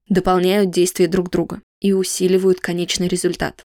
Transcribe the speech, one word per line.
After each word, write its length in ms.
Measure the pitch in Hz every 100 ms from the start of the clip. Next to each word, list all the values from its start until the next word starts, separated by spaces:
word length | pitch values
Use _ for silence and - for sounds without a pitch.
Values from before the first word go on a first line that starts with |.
| -
дополняют 600 | 185 185 185 185 202 196
действие 360 | 175 180 - 175
друг 220 | 185 180
друга 320 | 180 165 - - _
и 140 | 196
усиливают 640 | 190 185 - 185 190 190 185
конечный 480 | - 175 175 - 175
результат. 560 | 180 180 170 143 - _